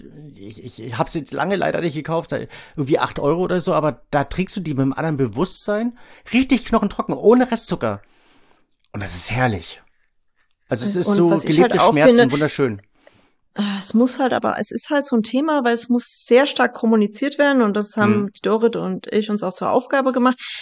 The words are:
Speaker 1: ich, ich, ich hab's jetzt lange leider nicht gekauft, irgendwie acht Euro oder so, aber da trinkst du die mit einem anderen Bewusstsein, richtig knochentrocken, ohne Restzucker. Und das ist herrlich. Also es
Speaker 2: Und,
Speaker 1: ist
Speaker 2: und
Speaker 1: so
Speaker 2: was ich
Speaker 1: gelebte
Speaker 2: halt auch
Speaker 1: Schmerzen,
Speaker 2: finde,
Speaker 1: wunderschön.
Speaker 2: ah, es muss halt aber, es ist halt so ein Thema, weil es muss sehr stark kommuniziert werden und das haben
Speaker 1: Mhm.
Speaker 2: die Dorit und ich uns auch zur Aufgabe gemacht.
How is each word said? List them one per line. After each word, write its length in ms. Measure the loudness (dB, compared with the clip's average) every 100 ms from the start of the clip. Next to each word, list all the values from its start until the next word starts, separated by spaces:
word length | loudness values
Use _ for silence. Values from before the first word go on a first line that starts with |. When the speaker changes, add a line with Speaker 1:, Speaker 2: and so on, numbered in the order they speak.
| -20 -20 -20
Speaker 1:
ich, 300 | -18 -18 -16
ich, 180 | -18 -14
ich 160 | -6 -4
hab's 160 | -4
jetzt 180 | -6 -6
lange 220 | -4 -2
leider 260 | -2 -2 -2
nicht 140 | -4
gekauft, 380 | -6 -4 -6 -4 -8 -8 -14 -12
irgendwie 240 | -6 -2 0
acht 220 | -2 -2
Euro 220 | 0 0
oder 180 | 0 -2
so, 120 | 0
aber 300 | 0 0 -4 -4
da 140 | -2
trinkst 320 | -2 -4 -6 -6
du 40 |
die 140 | -4
mit 60 | -2
einem 120 | 0
anderen 220 | -2 -2 -2
Bewusstsein, 800 | -2 -2 -4 -4 -4 -2 -4 -6 -16 -20 -2
richtig 320 | 0 2 0
knochentrocken, 500 | 0 0 0 -4 -6
ohne 360 | 2 4 6 4
Restzucker. 500 | -2 -4 -4 -4 -6 -12 _ _ _ _ _ _ _ _
Und 80 | -10
das 140 | -8
ist 160 | -8 -6
herrlich. 500 | -2 0 -2 -8 -18 _ _ _ _ _ _ _ _ -8
Also 160 | -4
es 120 | -2 -2
Speaker 2:
Und, 40 |
Speaker 1:
ist 60 | 0
Speaker 2:
und 60 |
Speaker 1:
so 160 | 2 4
Speaker 2:
was 140 | 2
ich 20 | 2
Speaker 1:
gelebte 320 | 4 4 4
Speaker 2:
halt 100 | 4
auch 40 |
Speaker 1:
Schmerzen, 240 | 6 6 6
Speaker 2:
finde, 160 | 6
Speaker 1:
wunderschön. 500 | 2 -2 0 -2 -2 -14 _ _ _ _ _ _
Speaker 2:
ah, 220 | -6 -4 -4
es 140 | -2
muss 260 | 2 2 2
halt 120 | 0
aber, 260 | 0 -2 -4
es 100 | -6
ist 200 | -8 -4
halt 140 | -2
so 120 | 0 0
ein 80 |
Thema, 400 | 0 0 0 0
weil 100 | 0
es 140 | 0 0
muss 360 | -2 -2 -6
sehr 220 | 4 4 4
stark 260 | 2 0
kommuniziert 640 | 0 2 4 2 0 -2 2
werden 260 | 2 4
und 140 | 2 0
das 200 | -2 0
haben 260 | 2 2
Speaker 1:
Mhm. 80 | -2 -4
Speaker 2:
die 40 |
Dorit 340 | -2 2 2 0
und 360 | -4 -6 -4
ich 160 | -2 0
uns 140 | -2
auch 100 | -4
zur 180 | -4 -2
Aufgabe 420 | 0 0 0 0
gemacht. 240 | 2 2 0 -6 -14